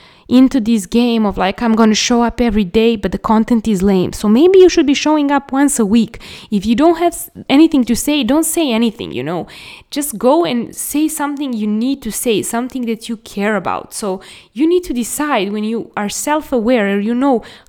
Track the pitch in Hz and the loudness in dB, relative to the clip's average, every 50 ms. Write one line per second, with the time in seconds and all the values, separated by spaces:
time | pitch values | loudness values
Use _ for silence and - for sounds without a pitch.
0 | - - _ _ _ - 240 254 262 254 - 262 202 233 233 208 180 - - 240 | -20 -20 _ _ _ 2 4 4 4 4 2 0 0 0 0 0 0 0 0 0
1 | 240 240 233 226 214 196 190 233 185 190 196 - 240 226 220 220 226 214 208 - | 2 2 0 0 0 -2 -2 -2 -2 -2 -2 -2 -2 0 2 4 4 4 4 2
2 | - - 240 233 240 226 226 - 240 233 208 220 196 170 - 220 226 233 233 202 | 0 0 2 2 0 0 0 0 0 0 0 0 0 0 2 2 2 2 2 0
3 | 196 180 - - - - 220 220 214 - 247 220 - 226 202 175 190 202 190 185 | -2 -6 -6 -4 -2 0 2 2 2 2 0 0 0 0 0 0 2 2 2 2
4 | 160 - - - - 208 220 254 339 370 392 370 370 339 - 349 269 285 277 - | 0 -2 -4 -2 0 2 4 4 6 6 8 8 8 6 6 4 2 2 0 0
5 | - 302 311 302 285 277 285 277 285 - 262 269 285 277 - - 220 185 233 233 | 0 0 0 0 0 0 0 -2 -2 -2 0 0 0 2 0 0 0 2 2 2
6 | 202 - - - - - - - - - 214 196 190 220 240 233 311 349 330 330 | 0 0 -4 -12 -18 -20 -20 -20 -8 -4 -4 -2 0 0 2 4 4 4 4 2
7 | 349 339 - - - - - - - - 269 285 330 320 311 262 226 - 233 - | 0 -2 -2 -4 -10 -16 -16 -12 -4 2 4 4 6 6 4 2 0 0 -2 -2
8 | - 294 302 294 240 220 285 320 311 - - 339 320 262 220 220 240 220 - - | -2 -2 -2 0 0 0 0 0 0 0 -2 -2 0 0 0 0 0 -2 -2 -6
9 | 92 78 71 117 131 156 180 160 110 - - - - - - - - _ - 285 | -10 -10 -8 -8 -6 -6 -6 -6 -8 -10 -14 -20 -20 -20 -20 -20 -18 _ -8 -8
10 | 285 - 220 185 233 254 302 339 339 311 247 233 208 - - - - - - 294 | -8 -6 -4 0 2 2 2 2 2 0 -2 -4 -4 -6 -10 -10 -8 -6 -2 -2
11 | 311 302 311 - 285 294 285 277 294 262 240 214 214 208 208 220 240 269 277 277 | -2 -2 -2 -4 -6 -6 -6 -6 -6 -6 -4 -4 -2 -2 -2 0 -2 -2 -4 -4
12 | - 220 - - - 247 208 170 - - 233 233 254 254 - 254 240 233 220 220 | -6 -8 -8 -4 -2 0 0 0 -2 -4 -6 -6 -6 -6 -8 -6 -6 -6 -6 -6
13 | - - 226 208 - - - 202 202 214 214 185 170 - 90 - - - - - | -8 -10 -12 -12 -12 -12 -8 -4 -2 -2 -2 -2 -4 -4 -6 -6 -8 -12 -12 -8
14 | 220 190 185 190 - - - - - _ - 226 320 330 359 359 359 - 247 240 | -6 -6 -6 -8 -10 -16 -20 -20 -20 _ -4 -2 0 2 2 0 -2 -4 -6 -6
15 | 220 - - - 302 294 269 214 185 202 208 214 214 220 233 220 - - - 202 | -6 -6 -6 -6 -4 -2 -2 -2 -2 -2 -4 -6 -4 -4 -6 -6 -8 -8 -8 -6
16 | 208 196 - - - 294 302 311 302 - 277 233 202 247 254 220 202 196 202 202 | -6 -6 -6 -6 -4 -2 -2 -4 -2 -2 -2 0 2 2 2 2 2 0 0 -2
17 | 202 226 240 247 277 277 247 214 - - - - _ | -2 -2 -2 0 0 0 0 0 -2 -8 -18 -20 _